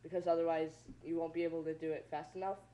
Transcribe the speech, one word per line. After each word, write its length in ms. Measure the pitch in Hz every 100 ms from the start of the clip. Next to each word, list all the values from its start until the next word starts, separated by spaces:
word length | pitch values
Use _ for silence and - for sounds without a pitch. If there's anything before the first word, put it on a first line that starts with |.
because 260 | 165 175 175
otherwise 440 | 165 165 160 160 - - - 151
you 120 | 165
won't 160 | 160
be 100 | 170
able 200 | 170 165
to 100 | 160
do 180 | 156 160
it 160 | 151 -
fast 260 | 151 156 185
enough. 220 | 190 190 -